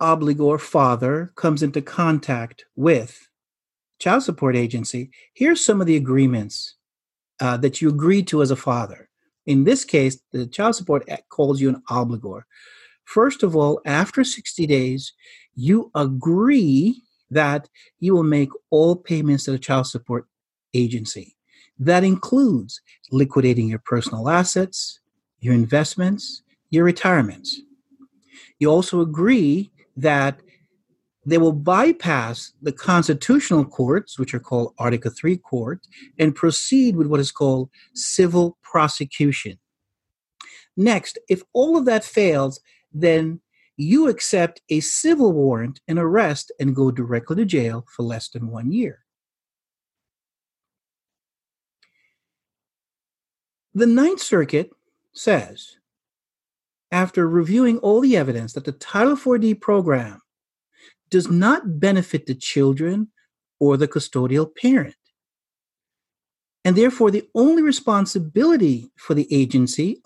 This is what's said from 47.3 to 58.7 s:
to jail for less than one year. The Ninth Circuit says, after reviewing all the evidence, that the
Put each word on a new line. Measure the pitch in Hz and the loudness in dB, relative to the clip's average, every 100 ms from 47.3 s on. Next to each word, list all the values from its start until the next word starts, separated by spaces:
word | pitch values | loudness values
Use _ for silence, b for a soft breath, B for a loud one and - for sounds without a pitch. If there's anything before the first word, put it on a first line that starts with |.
| 170 | -2
to | 220 | 0
jail | 170 117 117 120 | 0 -2 -6 -12
for | - | -10
less | 117 117 - | -8 -8 -12
than | 127 113 | -12 -10
one | 113 117 | -8 -4
year. | 202 208 - _ _ _ _ _ _ _ _ _ _ _ _ _ _ _ _ _ _ _ _ _ _ _ _ _ _ _ _ _ _ _ _ _ _ _ _ _ _ _ _ _ _ _ _ _ _ _ | -4 -4 -8 _ _ _ _ _ _ _ _ _ _ _ _ _ _ _ _ _ _ _ _ _ _ _ _ _ _ _ _ _ _ _ _ _ _ _ _ _ _ _ _ _ _ _ _ _ _ _
The | 190 240 | 0 2
Ninth | 233 302 381 | 4 2 0
Circuit | - 190 143 151 185 _ _ _ _ | 0 0 2 -2 -4 _ _ _ _
says, | - - 185 90 - - _ _ _ _ _ _ _ _ _ _ _ - | -8 -2 -2 -2 -16 -20 _ _ _ _ _ _ _ _ _ _ _ -6
after | 175 185 - 170 | -2 -2 0 0
reviewing | 170 160 220 254 226 | 2 2 2 2 2
all | 202 214 | 2 2
the | 269 220 | 4 2
evidence, | 135 117 113 | 0 -4 -6
that | - | -10
the | 135 | -10